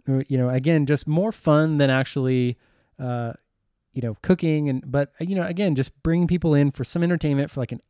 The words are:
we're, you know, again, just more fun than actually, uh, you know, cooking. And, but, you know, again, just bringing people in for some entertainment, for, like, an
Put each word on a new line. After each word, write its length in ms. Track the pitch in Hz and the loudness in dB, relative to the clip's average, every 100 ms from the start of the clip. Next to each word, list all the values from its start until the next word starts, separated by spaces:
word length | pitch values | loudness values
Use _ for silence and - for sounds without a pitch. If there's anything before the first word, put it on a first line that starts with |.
| - | -2
we're, 160 | 135 - | -2 0
you 100 | 135 | 0
know, 120 | 123 | 0
again, 360 | 127 139 160 143 | 0 2 2 2
just 220 | 143 - | 0 0
more 240 | 156 214 | -2 -2
fun 460 | - 160 151 160 151 | -2 2 4 4 2
than 120 | 139 | 2
actually, 680 | 131 131 143 131 127 123 120 _ _ _ - | 2 -2 -2 0 0 0 -4 _ _ _ -10
uh, 360 | 127 120 117 - _ _ _ _ _ | -8 -6 -8 -10 _ _ _ _ _
you 100 | - | -8
know, 140 | 117 107 | -8 -4
cooking. 480 | - 185 165 151 147 | 0 2 2 0 0
And, 200 | 131 131 | -4 -2
but, 220 | 139 143 - | -2 -2 -6
you 160 | 170 196 | -4 -4
know, 80 | |
again, 320 | 180 175 202 135 | -4 -2 0 0
just 160 | 131 - | -2 -4
bringing 220 | 165 170 170 | -2 2 2
people 280 | 175 165 | 2 2
in 180 | 143 143 | 4 2
for 140 | - 123 | 0 -6
some 180 | 170 | -2
entertainment, 480 | 170 170 151 139 143 | 0 0 0 -2 -2
for, 80 | 143 | -4
like, 140 | 120 | -6
an 80 | 156 | -8